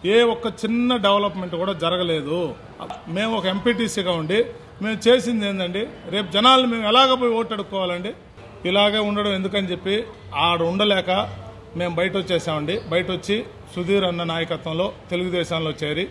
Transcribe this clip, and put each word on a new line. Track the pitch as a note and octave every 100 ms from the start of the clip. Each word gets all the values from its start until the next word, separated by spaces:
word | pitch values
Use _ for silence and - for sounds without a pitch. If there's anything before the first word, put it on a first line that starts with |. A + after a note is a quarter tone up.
ఏ | F3 A3+
ఒక్క | A#3 A#3 A3+
చిన్న | - A3 A#3 B3 B3
డెవలప్‌మెంట్ | G3 G3+ G3+ F3+ F3+
కూడా | E3 F#3+
జరగలేదు. | F3 E3 F3+ F3 D#3+ C#3+ E3+ D#3+ A2+ - - D#3 - -
మేము | F3 A3 A3+
ఒక | F#3
ఎంపీటీసీగా | G3 A#3+ G#3+ A3+ - F3+
ఉండి | E3+ D#3 G#3 A#3 - - -
మేము | G#3 A3 A3+
చేసింది | B3+ A#3 A3+ G3+
ఏందండి? | G3 F3 F#3+ A3+ - -
రేపు | F#3+ F#3+
జనాలను | F#3+ B3 C4 B3+
మేము | A#3 G#3+
ఎలాగ | A#3+ C4+
పోయి | B3+ B3
ఓటు | A3+ A3+
అడుక్కోవాలండి? | G#3+ F#3+ F#3+ F3+ F3 F#3+ D#4 - - - - F3
ఇలాగే | G3 G#3 G#3+
ఉండడం | G#3 G#3 G#3
ఎందుకని | F#3+ F#3+ G3+ F#3+
చెప్పి | F3 F#3 G#3 A3+ - -
ఆడ | C#3+ E3+ E3+
ఉండలేక | E3 F#3+ G#3 G3 F3+ F#3+ - - - - - E3+
మేము | F3
బయట | E3 F#3 G3
వచ్చేసామండి. | F3+ E3+ E3+ D3+ D3+ G#3 F#3+
బయట | E3+ F3+
వచ్చి | F3+ - G#3+ - - - F3+
సుధీర్ | F3 G3+
అన్న | F#3 E3+
నాయకత్వంలో | E3+ E3 E3 D#3 E3 D#3+ G3 - -
తెలుగుదేశంలో | F3 F#3 F3 E3 E3 D#3+
చేరి | D3+ D3 D3+ G3